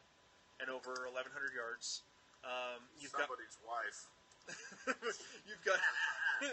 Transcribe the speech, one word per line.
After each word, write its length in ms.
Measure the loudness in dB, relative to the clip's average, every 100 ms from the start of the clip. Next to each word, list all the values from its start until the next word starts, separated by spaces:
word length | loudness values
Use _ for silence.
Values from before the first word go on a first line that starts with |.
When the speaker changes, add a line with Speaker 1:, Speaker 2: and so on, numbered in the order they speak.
| -16 -20 -20 -20 -18 -6
Speaker 1:
and 80 | -2
over 400 | -2 -2 -2 -2
eleven 240 | -2 -2
hundred 240 | -2 -2 0
yards. 480 | -2 -2 -4 -6 -8 -20 -20 -12
Um, 400 | -4 -2 -2 -4 -10 -14
you've 160 | -4 0
got 160 | 2
Speaker 2:
Somebody's 260 | 0 -8 -12
wife. 480 | -4 0 0 -4 -12 -18 -20 -16
Speaker 1:
<laughs> 1040 | -12 -10 -10 -4 -2 0 -2 -4 -8 -14 -12
you've 160 | 0
got, 160 | 6 6 6 4 2 4 4 4
<laughs> 100 | 2